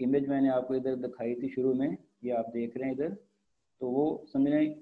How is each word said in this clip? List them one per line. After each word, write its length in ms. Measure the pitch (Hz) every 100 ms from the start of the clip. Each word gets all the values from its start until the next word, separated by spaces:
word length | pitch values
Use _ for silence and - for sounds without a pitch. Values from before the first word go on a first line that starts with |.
image 280 | 127 143 139
मैंने 200 | 139 135
आपको 260 | 127 127
इधर 200 | 131 131
दिखाई 400 | 127 123 - 117
थी 140 | 120 131
शुरू 260 | 131 127
में, 220 | 127 143 185 - _
ये 60 | 120
आप 180 | 120 113
देख 280 | 117 117 127
रहे 120 | 135
हैं 80 | 127
इधर, 120 | 156 202 _ _ _ _ _ -
तो 80 | 127
वो 360 | 127 151 - -
समझ 160 | 135 139
लें 280 | 147 151 -